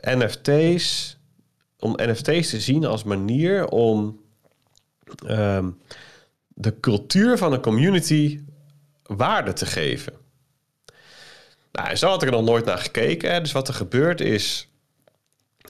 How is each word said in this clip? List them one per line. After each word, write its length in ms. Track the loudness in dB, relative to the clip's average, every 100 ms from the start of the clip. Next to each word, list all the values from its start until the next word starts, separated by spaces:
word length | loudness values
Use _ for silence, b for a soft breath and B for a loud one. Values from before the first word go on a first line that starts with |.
N 280 | -2 0 0
F 80 | -2
T's, 800 | 2 4 4 2 0 -4 -8 -14 _ _ _ _ _ _
om 160 | -4 -2
N 180 | -2
F 60 | 0
T's 300 | 0 0 0
te 100 | -4
zien 240 | 0 0
als 200 | 0 -2
manier 640 | -2 -2 0 0 2 0 0
om, 520 | 2 4 2 -2 -8 _ _ _ _ _ _ _ _ -20 -16 -6
ehm, 420 | -2 0 0 -4 -8 B B B B B B _
de 320 | -4 -4 -2
cultuur 580 | 0 0 0 2 4 4
van 140 | 2
een 80 | 0
community 800 | 2 2 4 2 2 2 2 -2 -14 -20 -20 _ _ _
waarde 500 | -12 -2 0 0 -2
te 140 | -4 -4
geven. 460 | -2 -2 -4 -10 -18 _ _ _ _ _ _ _ B B B B B B B B
Nou, 160 | -6 -4
en 100 | 0
zo 100 | 0
had 140 | 2
ik 60 | 0
er 60 |
nog 100 | 2
nooit 200 | 2 2
naar 140 | 2 -4
gekeken, 540 | -4 -2 -2 -2 -2
hè. 80 | -2
Dus 120 | -2
wat 160 | -4 -4
er 60 |
gebeurt 460 | -6 -2 0 0 0
is, 480 | 0 0 -2 -6 -10 _ _ _ _ _ _ _ _ _